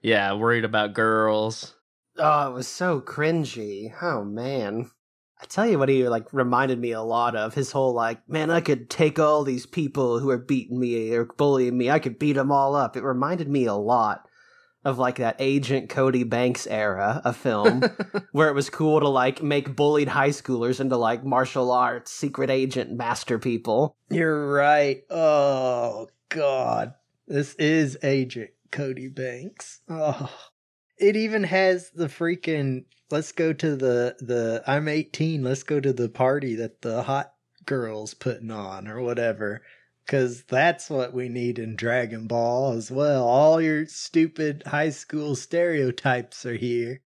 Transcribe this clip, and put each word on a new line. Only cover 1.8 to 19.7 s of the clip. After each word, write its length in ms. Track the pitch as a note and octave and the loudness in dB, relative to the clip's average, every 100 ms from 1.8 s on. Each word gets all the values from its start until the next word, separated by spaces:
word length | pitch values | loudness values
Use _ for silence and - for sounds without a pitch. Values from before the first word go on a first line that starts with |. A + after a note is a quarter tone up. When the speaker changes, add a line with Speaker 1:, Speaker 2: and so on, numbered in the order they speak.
| _ _ _ - | _ _ _ -2
Speaker 2:
Oh, 320 | D3+ D3+ C#3 | 2 2 0
it 40 | |
was 140 | B2+ B2+ | -6 -12
so 320 | - F3+ D3+ | -4 -2 -2
cringy. 920 | C3 - D3+ E3 C#3 A#2+ G#2+ G2 A2 - | -4 -2 0 0 -2 -6 -10 -10 -12 -8
Oh, 220 | F3 C3+ | -4 -4
man. 680 | G2+ G#2 B2 C3+ G#2 G#2+ A#2+ _ _ _ _ _ | -6 -8 -6 -4 -4 -6 -8 _ _ _ _ _
I 60 | - | -10
tell 200 | - A3+ | -2 2
you 120 | F3 | 2
what 100 | C3+ | 4
he, 180 | C3+ B2 | 4 4
like, 240 | A2+ A2 | 0 -2
reminded 440 | C#3 B2 B2 C3+ B2 | -2 2 2 2 0
me 120 | A#2+ | -4
a 80 | A2+ | -4
lot 340 | A2+ A2+ A#2+ | -2 0 0
of. 200 | A2+ A2 | 0 -4
His 180 | B2+ C3+ | -4 -2
whole, 220 | C#3+ C3 | 0 2
like, 340 | A#2+ A2+ A#2 _ | 2 0 -2 _
"Man, 220 | D#3 D#3 | -4 2
I 100 | E3+ | 0
could 300 | E3+ B2+ A#2+ | 2 -2 -2
take 280 | - D#3 D3 | 2 2 4
all 240 | D3+ D3+ | 4 4
these 220 | C#3 B2+ | 2 -4
people 540 | - - D3 C#3+ B2+ A#2 | -4 -4 -4 0 0 2
who 100 | C3+ | 2
are 60 | B2 | -2
beating 400 | B2+ C3+ A2+ B2 | 0 -2 -2 -2
me 340 | B2 A#2 A2 | -2 -2 0
or 100 | A#2 | 0
bullying 540 | A#2 - C#3+ C3+ B2 B2 | -2 0 2 4 2 2
me. 120 | B2 | 2
I 80 | D3+ | 2
could 200 | C3+ A2+ | 0 -2
beat 180 | D3+ C#3 | 0 2
'em 160 | C3+ | 2
all 220 | C#3+ C#3 C#3+ | 2 2 2
up." 180 | B2 B2+ | 0 -2
It 60 | |
reminded 440 | C3 B2+ C#3 F3 D3 | -4 -2 -2 -2 -2
me 160 | C#3 | 0
a 100 | A#2+ | 0
lot 520 | G2+ G#2 B2 G#2+ G2+ - _ _ _ _ _ | 0 2 2 2 0 -10 _ _ _ _ _
of, 140 | C#3 B2 | -4 0
like, 180 | B2+ B2+ | 0 0
that 200 | A#2 - | -2 0
Agent 500 | C3+ C#3 B2+ C3+ - | 2 2 2 -2 -2
Cody 360 | - C3 B2+ | 0 2 2
Banks 420 | A#2+ A#2 B2 B2 - | 0 2 0 0 -4
era 560 | G#2+ G#2+ F#2+ G2+ C3 | -2 -2 0 0 0
of 120 | B2 B2 | -2 -2
film 440 | C3+ A2 G#2+ B2 B2+ - G3+ | -2 4 4 4 0 -2 -6
Speaker 1:
<laughs> 240 | G3+ - | -6 -4
Speaker 2:
where 160 | C#3 D#3 | 2 2
it 60 | |
was 140 | C#3 C#3 | 2 -2
cool 320 | - D#3 D#3 | 0 2 4
to, 80 | D3 | 4
like, 340 | C3+ B2+ C3+ | 2 2 0
make 320 | D3+ C#3+ C#3 | -2 -2 -2